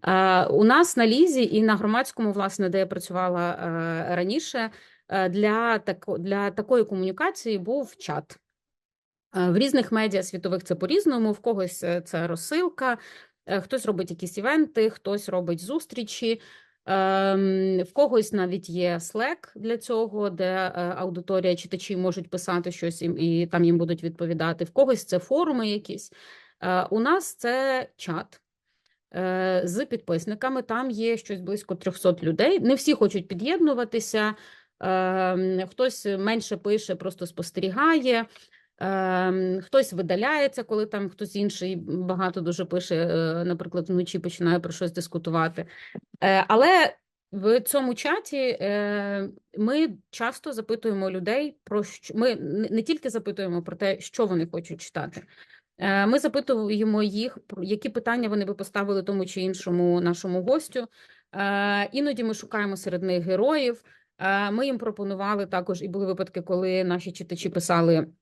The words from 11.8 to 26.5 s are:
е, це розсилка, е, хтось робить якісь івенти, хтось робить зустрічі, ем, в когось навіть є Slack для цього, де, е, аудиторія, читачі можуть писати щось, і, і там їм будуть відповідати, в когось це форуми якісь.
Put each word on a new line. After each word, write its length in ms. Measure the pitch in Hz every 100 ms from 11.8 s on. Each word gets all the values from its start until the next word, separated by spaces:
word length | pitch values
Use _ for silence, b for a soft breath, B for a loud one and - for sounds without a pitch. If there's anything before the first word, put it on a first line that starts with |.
е, 160 | 175 175
це 260 | 175 165 170
розсилка, 720 | 170 - 311 359 349 262 233 B B B _ -
е, 140 | 190
хтось 260 | 180 262 -
робить 240 | 180 180
якісь 280 | 170 175 -
івенти, 520 | 220 311 302 - 220
хтось 380 | 214 - 208 202
робить 320 | 185 175 170
зустрічі, 800 | 180 311 - - 214 - 233 226 B B B B -
ем, 960 | 190 190 190 196 196 196 190 190 185
в 100 | 185
когось 400 | - 285 233 214
навіть 380 | 208 180 196 185
є 240 | 170 175 170
Slack 560 | 170 214 254 349 - -
для 200 | 214 226
цього, 540 | - 226 226 208 202
де, 240 | 175 185 185 185 180
е, 180 | 175 180
аудиторія, 600 | 185 175 175 185 180 175
читачі 400 | 175 180 - 185
можуть 340 | 185 180 175
писати 420 | 185 175 180 180
щось, 300 | 175 170 165
і, 40 | 170
і 400 | - 165 165 170
там 180 | 175
їм 140 | 170 170
будуть 260 | 170 170
відповідати, 600 | 170 165 170 165 165 165
в 60 | 170
когось 340 | - 269 240
це 140 | - 180
форуми 500 | - 285 339 254 220
якісь. 440 | 208 208 - - B B B B